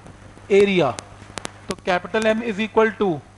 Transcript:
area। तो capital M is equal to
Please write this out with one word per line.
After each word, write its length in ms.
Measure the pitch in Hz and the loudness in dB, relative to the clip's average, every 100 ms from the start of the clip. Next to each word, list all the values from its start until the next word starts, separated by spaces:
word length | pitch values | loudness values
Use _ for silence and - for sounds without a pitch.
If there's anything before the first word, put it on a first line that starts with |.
| - - - - - | -20 -20 -20 -20 2
area। 400 | 196 202 185 139 104 - - - - - - - | 4 4 2 0 -2 -12 -20 -14 -12 -12 -16 -12
तो 60 | 190 - | -8 -2
capital 460 | 180 185 220 220 | -2 -2 -2 0
M 120 | 220 | 0
is 160 | 233 190 | -2 -4
equal 400 | 220 220 220 - | -2 2 0 0
to 200 | 202 147 - | -2 -2 -8